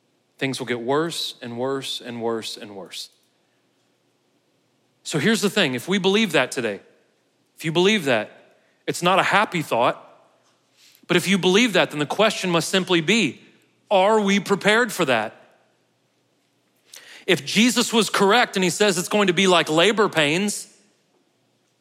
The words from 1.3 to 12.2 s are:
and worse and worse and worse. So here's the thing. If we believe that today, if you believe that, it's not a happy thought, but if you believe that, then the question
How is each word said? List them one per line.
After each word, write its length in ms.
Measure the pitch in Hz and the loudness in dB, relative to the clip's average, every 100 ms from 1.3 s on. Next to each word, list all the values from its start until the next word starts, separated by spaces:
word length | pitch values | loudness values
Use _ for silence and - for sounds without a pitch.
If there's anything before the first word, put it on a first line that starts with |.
| - | -10
and 160 | 123 117 | -12 -8
worse 440 | 131 135 135 - | -6 -6 -8 -10
and 200 | 127 120 | -10 -6
worse 360 | 113 113 107 - | -4 -4 -8 -12
and 180 | 107 98 | -16 -16
worse. 340 | 85 - - _ _ _ _ _ _ _ _ _ _ _ _ _ _ _ _ _ _ _ | -16 -16 -16 _ _ _ _ _ _ _ _ _ _ _ _ _ _ _ _ _ _ _
So 160 | - - | -6 -2
here's 220 | 175 220 | 0 0
the 80 | 202 | 0
thing. 260 | - 156 127 | 0 -2 -2
If 120 | - | -4
we 100 | 202 | -2
believe 340 | 190 202 220 | 0 0 0
that 200 | 151 127 | 0 -2
today, 280 | 139 113 98 - _ _ _ _ _ _ - | -4 -6 -6 -14 _ _ _ _ _ _ -10
if 100 | 160 | -4
you 60 | |
believe 340 | 160 185 220 139 | 2 2 2 2
that, 260 | 113 107 - _ _ _ _ - | -2 -2 -14 _ _ _ _ -8
it's 160 | - | 0
not 180 | 175 185 | 2 2
a 40 | |
happy 380 | 139 190 220 175 | 2 2 0 -2
thought, 380 | 143 120 131 151 - _ _ _ _ _ _ _ _ _ - | -2 2 2 0 -12 _ _ _ _ _ _ _ _ _ -2
but 100 | 170 | -2
if 100 | 165 | 0
you 100 | 196 | 0
believe 360 | 185 190 240 | 2 2 2
that, 180 | 175 143 | 2 0
then 80 | 151 | -2
the 60 | 143 | -4
question 440 | - | 0